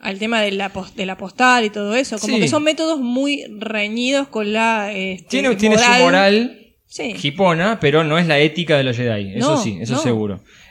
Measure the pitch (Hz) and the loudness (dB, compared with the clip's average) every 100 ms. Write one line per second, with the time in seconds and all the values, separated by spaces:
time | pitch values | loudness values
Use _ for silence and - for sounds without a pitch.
0 | - 196 220 226 208 196 196 196 190 - | -10 -8 -4 -2 -2 -4 -6 -8 -12 -8
1 | 185 190 190 - 254 247 214 208 202 240 | -8 -8 -10 0 2 4 0 -4 -4 -2
2 | 269 320 - 240 160 302 302 311 320 320 | -2 -4 -2 0 2 2 0 0 -2 -2
3 | 240 247 285 285 - 208 214 214 208 226 | -2 -2 -2 -4 -8 -12 -8 -6 -4 -2
4 | 247 277 277 220 208 214 226 220 202 202 | -2 -2 -2 -4 -2 0 0 0 -4 -6
5 | 190 185 - 254 269 202 214 214 240 247 | -6 -8 -6 -2 0 2 4 6 6 6
6 | 254 190 196 214 247 - _ _ _ - | 6 6 4 4 0 -6 _ _ _ -10
7 | 254 - 143 147 185 165 196 226 147 151 | -10 -6 -4 2 2 2 0 0 2 2
8 | 160 160 165 143 156 156 160 147 131 120 | 2 2 2 4 2 0 0 2 0 -2
9 | 123 104 98 95 196 226 190 92 117 - | -2 -2 -4 -2 0 0 -2 -6 -4 -2
10 | 320 110 107 92 - - - | 0 0 -2 -6 -14 -20 -18